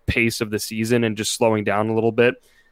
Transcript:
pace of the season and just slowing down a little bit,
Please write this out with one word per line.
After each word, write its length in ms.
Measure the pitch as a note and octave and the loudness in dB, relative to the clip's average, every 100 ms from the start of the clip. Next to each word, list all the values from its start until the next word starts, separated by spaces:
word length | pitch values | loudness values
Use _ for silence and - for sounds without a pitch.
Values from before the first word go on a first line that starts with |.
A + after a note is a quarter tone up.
| - | -2
pace 340 | B2 A#2 - | 0 0 -2
of 100 | A2 | -4
the 80 | G#2 | -6
season 460 | - A2 A2+ A#2+ | -6 -6 0 0
and 120 | A#2 G#2+ | 0 -2
just 160 | G#2 | -6
slowing 300 | - A#2 A2 | 0 2 2
down 280 | G#2 G2+ A2 | 0 -2 0
a 40 | |
little 160 | A2+ A2+ | 0 0
bit, 320 | A2 A#2+ B2+ _ _ _ | 4 2 0 _ _ _